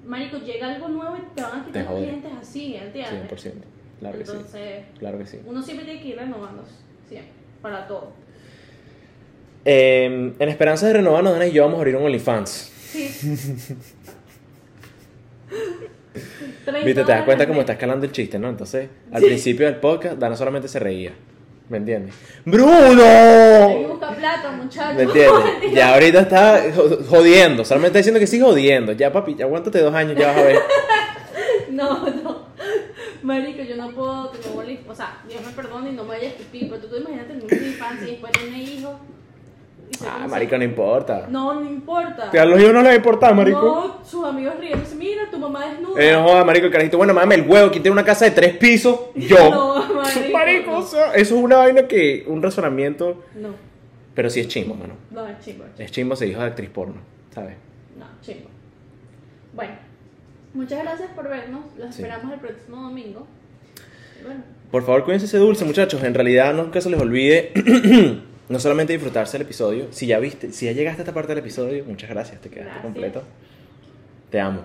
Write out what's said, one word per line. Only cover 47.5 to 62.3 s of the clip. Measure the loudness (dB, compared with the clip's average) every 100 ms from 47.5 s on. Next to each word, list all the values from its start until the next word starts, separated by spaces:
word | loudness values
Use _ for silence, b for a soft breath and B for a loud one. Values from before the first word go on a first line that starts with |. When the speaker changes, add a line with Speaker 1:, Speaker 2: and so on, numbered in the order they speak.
| 6 6
Speaker 2:
aquí | 2
tiene | 0
una | 0
casa | 0 2
de | 2
tres | 4 2 4
pisos". | 4 4 2 0 -6
Yo. | -10 6 8
Speaker 1:
<laughs> | 8
No, | 6 0 -2 -2 -2
marico, | -2 -4 -2
Speaker 2:
Marico, | 0 0 0 -2
Speaker 1:
no. | -6
Speaker 2:
o |
sea, | -4 -2 0
eso | 2 2 2
es |
una | 4 6
vaina | 6 4 2
que... | 2 2 -2 -6
Un | -4
razonamiento. | -4 -4 -4 -4 -6 -4 -8 -8 -16
Speaker 1:
No. | -18 -16 -18 -20 _ _ _ _
Speaker 2:
Pero | -6 -4
sí | -4
es | -6
chimbo, | -8 -10
mano. | -12 -16 -20 -20
Speaker 1:
No, | -18 -16
es | -18
chimbo, | -20 -20
es | -20
chimbo. | -20
Speaker 2:
Es | -12
chimbo | -8 -6 -6
ser | -6
hijo | -6
de | -10
actriz | -10 -14
porno, | -12 -14 -14 -20 _ _
¿sabes? | -20 -18 -20 _ _ _ -20
Speaker 1:
No, | -20 -20
chimbo. | -20 -20 -20 _ _ _ _ _ _ _ _ _ _
Bueno, | -18 -18 -20 _ _ _ _ _ _ _
muchas | -14 -12 -10
gracias | -10 -12 -14
por | -14 -14
vernos. | -14 -14 -18 -18 -20
Los | -20
Speaker 2:
Sí. | -16
Speaker 1:
esperamos | -16 -14 -16